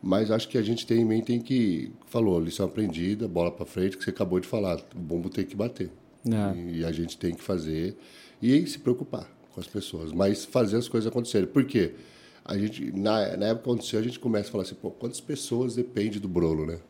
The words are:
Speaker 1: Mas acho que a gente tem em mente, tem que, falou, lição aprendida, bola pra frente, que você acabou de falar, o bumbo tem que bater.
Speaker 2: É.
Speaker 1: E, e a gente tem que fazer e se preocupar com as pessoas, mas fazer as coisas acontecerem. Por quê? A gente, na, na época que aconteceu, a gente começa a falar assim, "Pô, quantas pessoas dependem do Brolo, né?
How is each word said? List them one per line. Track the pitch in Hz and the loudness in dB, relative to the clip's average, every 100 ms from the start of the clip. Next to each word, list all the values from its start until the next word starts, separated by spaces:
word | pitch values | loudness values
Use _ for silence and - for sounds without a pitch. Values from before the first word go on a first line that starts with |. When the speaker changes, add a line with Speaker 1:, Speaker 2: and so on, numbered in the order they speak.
| 95 | 2
Speaker 1:
Mas | 95 107 | 2 4
acho | 110 - | 0 0
que | 127 | 0
a | |
gente | 107 117 - | 0 -2 2
tem | 113 | 4
em | |
mente, | 113 110 110 | 4 2 2
tem | 120 | -2
que, | 117 131 110 82 - - - | 0 2 2 2 -4 -12 -4
falou, | 120 110 87 | 2 4 4
lição | 82 - 95 | 0 -2 -2
aprendida, | - 107 80 90 104 110 | 0 -2 0 -2 0 -2
bola | 87 85 | 0 0
pra | - | 0
frente, | 82 - 95 95 | -8 0 0 0
que | |
você | - | -6
acabou | 92 98 90 | -2 0 0
de | 90 | 0
falar, | 113 98 85 - | -2 0 -2 -6
o | - | -12
bumbo | 82 85 87 | -4 -4 -4
tem | 95 92 | -4 -6
que | 98 | -2
bater. | 113 - 90 - - - 117 | -4 -4 -10 -10 -20 -8 -2
Speaker 2:
É. | 110 101 90 | 0 0 -2
Speaker 1:
E, | 87 82 | -4 -2
e | |
a | 82 | -2
gente | 78 82 - | -2 -4 -2
tem | 87 | -4
que | 82 | -4
fazer | - 92 78 78 87 110 - - - - | -2 -2 -2 -2 -2 -6 -16 -20 -20 -2
e | 113 139 170 | 4 4 4
se | - | -2
preocupar | - 123 143 117 95 - - | 0 0 -2 -8 -10 -20 -18
com | - | -14
as | 90 | -8
pessoas, | 104 92 85 80 | -6 -6 -8 -6
mas | 82 98 110 | 2 4 4
fazer | - 135 113 110 | 2 2 4 2
as | 120 | 2
coisas | 117 113 | 0 0
acontecerem. | 123 117 107 92 | -2 0 2 4
Por | 143 | 4
quê? | 131 113 85 - - - - - | 4 4 2 0 -18 -20 -20 -20
A | - 101 | -6 -2
gente, | 107 110 - | -2 -2 -6
na, | 95 101 107 101 - | -2 2 2 2 0
na | 101 | 0
época | 113 | 0
que | - | 0
aconteceu, | 120 - 113 | -2 0 -2
a | |
gente | 113 120 | -2 -2
começa | 127 110 101 | 0 0 0
a | |
falar | 104 | -4
assim, | 90 | -4
"Pô, | - 98 | -6 -10
quantas | - 117 123 | -8 -8 -8
pessoas | - 147 - 120 127 | -8 -8 -2 -2 0
dependem | 117 123 - 107 104 | 0 -2 0 -2 -2
do | 98 | -2
Brolo, | 87 82 80 78 | 2 2 2 -2
né? | 82 | -6